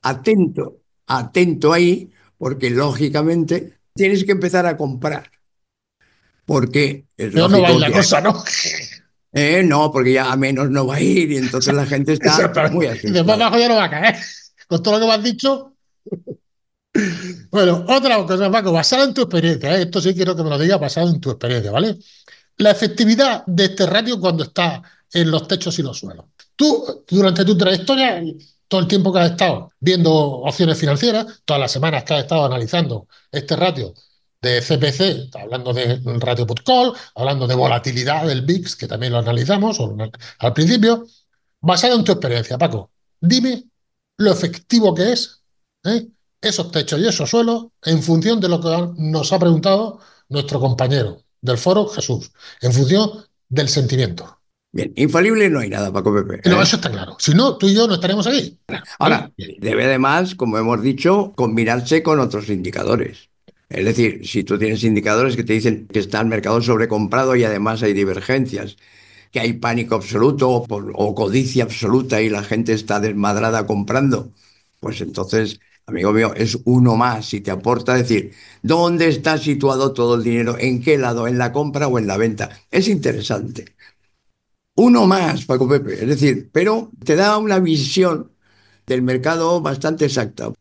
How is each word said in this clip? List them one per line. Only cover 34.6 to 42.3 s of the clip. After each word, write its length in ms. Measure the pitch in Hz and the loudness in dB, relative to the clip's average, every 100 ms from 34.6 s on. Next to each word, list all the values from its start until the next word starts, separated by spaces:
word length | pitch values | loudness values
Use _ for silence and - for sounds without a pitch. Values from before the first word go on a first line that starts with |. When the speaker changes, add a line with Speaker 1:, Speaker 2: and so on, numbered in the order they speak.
Speaker 2:
C 160 | 123 147 | 0 0
P 140 | 147 | 0
C, 380 | 131 190 135 127 - | 0 -2 -2 -10 -16
hablando 320 | 104 123 127 | -10 -8 -4
de 280 | 123 120 127 123 117 | -2 -2 -4 -4 -4
ratio 260 | 117 120 | -2 -2
put 160 | 117 113 | -4 -4
call, 300 | - 254 247 - - | 2 2 2 -2 -16
hablando 320 | - 131 139 123 | -6 -4 -2 -2
de 80 | |
volatilidad 720 | 127 127 120 135 123 127 151 | 0 2 0 -2 -4 -2 -2
del 160 | 160 131 | -2 -2
vix, 340 | 139 185 180 | -2 -2 -4
que 120 | - - | -10 -10
también 260 | 110 123 | -6 -2
lo 60 | 120 | -2
analizamos 600 | 117 120 127 202 214 208 | 0 -2 0 0 0 -2
o 160 | 107 104 110 - - - | -6 -6 -10 -12 -20 -4
al 140 | 123 | -2
principio, 520 | 147 165 240 220 233 233 _ _ _ _ _ | 2 2 4 4 2 -4 _ _ _ _ _
basado 360 | 160 180 247 240 | 0 2 2 2
en 60 | |
tu 80 | - | 2
experiencia, 460 | - 131 | 0 0